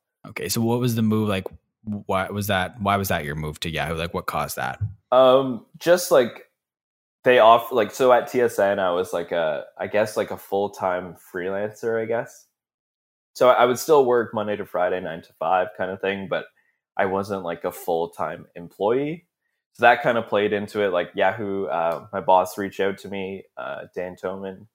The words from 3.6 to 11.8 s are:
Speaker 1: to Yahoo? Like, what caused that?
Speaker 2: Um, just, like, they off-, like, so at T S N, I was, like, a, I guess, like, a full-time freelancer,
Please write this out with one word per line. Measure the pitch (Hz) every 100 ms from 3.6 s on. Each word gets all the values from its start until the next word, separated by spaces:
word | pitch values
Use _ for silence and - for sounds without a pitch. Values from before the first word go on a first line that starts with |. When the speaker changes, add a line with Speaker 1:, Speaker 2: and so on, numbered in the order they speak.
Speaker 1:
to | 85
Yahoo? | 78 71
Like, | 82 82
what | 92 -
caused | 78 73 -
that? | 64 - 107 - -
Speaker 2:
Um, | 123 131 131 135 113 - -
just, | 170 180 -
like, | 151 113 - - _ _ _ _ _ _ _
they | 131 123
off-, | 110 117 -
like, | 127 104
so | - 131
at | 120 -
T | 123
S | 120 -
N, | 98 101
I | 92
was, | 87 92
like, | 90 85
a, | 87 80 71 - -
I | 98
guess, | 104 110 113
like, | 101
a | -
full-time | - 98 101 - 95 90 90 82 _
freelancer, | 92 90 98 107 -